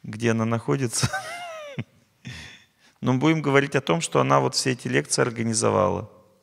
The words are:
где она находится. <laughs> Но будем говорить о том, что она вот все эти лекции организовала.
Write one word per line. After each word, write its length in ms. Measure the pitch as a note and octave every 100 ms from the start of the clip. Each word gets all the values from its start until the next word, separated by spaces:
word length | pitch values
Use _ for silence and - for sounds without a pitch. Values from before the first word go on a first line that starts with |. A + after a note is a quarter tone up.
где 300 | - G#2+ A#2
она 140 | A2+ A2+
находится. 640 | A#2 - C#3+ B2 - - F#5+ D#5+ F5 F5 D#5+ D5 C5+ - _ _ _
<laughs> 840 | - - - - _ _ _ _
Но 140 | B2 B2+
будем 260 | D3 D#3+
говорить 340 | C#3+ C#3 C#3 C#3+
о 60 |
том, 180 | - E3
что 220 | D#3 C#3+
она 180 | C3+ C#3
вот 160 | C3 -
все 160 | C3+
эти 160 | B2 B2+
лекции 340 | C3 D3+ -
организовала. 880 | B2+ A#2 A#2 A2 A2+ G#2 F#2+ F#2 A2 - _ _